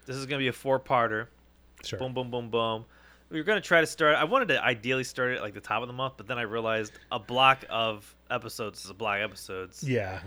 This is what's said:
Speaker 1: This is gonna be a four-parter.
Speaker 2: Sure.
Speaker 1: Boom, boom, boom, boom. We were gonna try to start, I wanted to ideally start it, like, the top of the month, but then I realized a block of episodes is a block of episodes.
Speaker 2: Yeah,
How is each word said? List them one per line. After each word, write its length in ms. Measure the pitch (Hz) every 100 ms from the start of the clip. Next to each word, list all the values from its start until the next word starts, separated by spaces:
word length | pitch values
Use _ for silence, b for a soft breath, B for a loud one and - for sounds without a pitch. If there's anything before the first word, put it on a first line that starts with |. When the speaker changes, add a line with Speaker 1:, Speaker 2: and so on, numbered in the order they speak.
| -
Speaker 1:
This 100 | 131
is 80 |
gonna 140 | 135 139
be 100 | 131
a 60 |
four-parter. 720 | - 135 131 - 131 113 107 117 _ _ _ _ -
Speaker 2:
Sure. 140 | - -
Speaker 1:
Boom, 160 | 131
boom, 160 | 127 123
boom, 180 | 123 117
boom. 380 | 117 113 110 117 b b b _
We 80 | 160
were 40 |
gonna 160 | 160 208
try 200 | - 170
to 60 | 156
start, 280 | - 151 151
I 80 |
wanted 240 | 156 262 240
to 140 | 131
ideally 400 | 117 120 120 131
start 300 | 127 - 123
it, 80 | 127
like, 140 | 104
the 60 | 101
top 220 | - 110
of 60 | 123
the 60 |
month, 200 | 123 131 -
but 100 | 104
then 100 | 123
I 40 |
realized 500 | 110 113 113 110 104 - -
a 80 | 120
block 460 | 104 123 135 131 -
of 460 | 113 113 104 - - -
episodes 540 | 120 113 - 107 -
is 60 | 95
a 40 |
block 220 | 98 110 101
of 40 |
episodes. 580 | 104 95 - 92 92 -
Speaker 2:
Yeah, 380 | 139 120 95 95